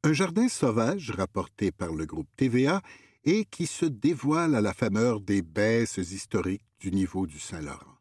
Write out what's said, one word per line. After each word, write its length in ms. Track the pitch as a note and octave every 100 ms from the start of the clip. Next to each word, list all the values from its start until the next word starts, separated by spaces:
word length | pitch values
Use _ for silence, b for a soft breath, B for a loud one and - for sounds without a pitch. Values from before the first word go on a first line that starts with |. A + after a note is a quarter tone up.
Un 80 | D#3
jardin 340 | D#3 F#3 F3 A#3+
sauvage 640 | - C3 A2 A2+ G3 A2+
rapporté 640 | F2+ F#2+ - F2 - G2
par 200 | - F2
le 140 | D#2 D#2+
groupe 220 | D#2+ - -
T 120 | C3
V 200 | A#2+ C3+
A 120 | F#3+ B B B B
et 200 | - G#3
qui 220 | G#3 - E3
se 200 | - E3
dévoile 680 | A#2 C#3+ D3+ C#3 D#3 E3
à 60 | C3
la 120 | G#2+
faveur 480 | - A2+ G2+ A#2+ A2
des 220 | G2 G2
baisses 540 | E2 D#2+ G#2+ A#2 A2+ -
historiques 680 | F2+ F#2+ - G2+ F#2 G2 _ _
du 140 | F#2+
niveau 340 | G2 F#2+ F#2 F2+
du 140 | D2
Saint-Laurent. 580 | - E2+ C#2+ C2+ - _